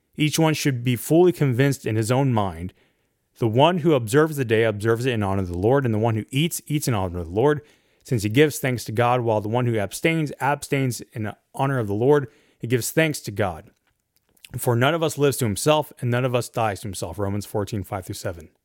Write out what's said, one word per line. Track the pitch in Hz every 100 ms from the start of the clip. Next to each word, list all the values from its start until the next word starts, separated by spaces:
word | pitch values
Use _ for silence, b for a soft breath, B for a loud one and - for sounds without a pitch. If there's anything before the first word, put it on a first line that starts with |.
| _ -
Each | 151 -
one | 160
should | 147 147 123
be | 120 117
fully | - 160 180
convinced | 170 143 120 139 131 -
in |
his | 110 110
own | 127 139
mind. | 110 98 82 90 - _ _ _ _ _ -
The | 117
one | 113 156 180
who | 156
observes | 139 113 139 160 139
the |
day | 117 110
observes | 113 104 110 113 131
it |
in | 117
honor | 98 98
of | 90
the | 87
Lord, | 104 139 127
and |
the | 107
one | 113 110
who | -
eats, | 131 165 - -
eats | 147 139
in |
honor | 110 92 87
of | 82
the |
Lord, | 95 143 147 b b b b
since | - 120
he | 107
gives | 117 151 -
thanks | 135 123
to | -
God, | 110 120 127
while | 117 107
the | 104
one | 120
who | 123 110
abstains, | 98 - 165 165 147 -
abstains | 135 143 - 139 131 113 -
in | 120 107 - _
honor | - 139 135
of | 104
the |
Lord. | 101 127 147 131 b b b
He | 120
gives | 123 -
thanks | 160 160 139
to | -
God. | 101 98 80 - _ _ _ _ _ _ _ - 127
For | 127 117
none | 131
of | 165
us | 160 -
lives | 143 -
to | 117
himself, | 98 151 151 - -
and | 123
none | 120 127
of |
us | 120 -
dies | - 110 98
to | 107
himself." | 92 95 85
Romans | 98 101 -
fourteen, | 110 98 104
five | 90 101
through | 92
seven. | 104 107 87 87 _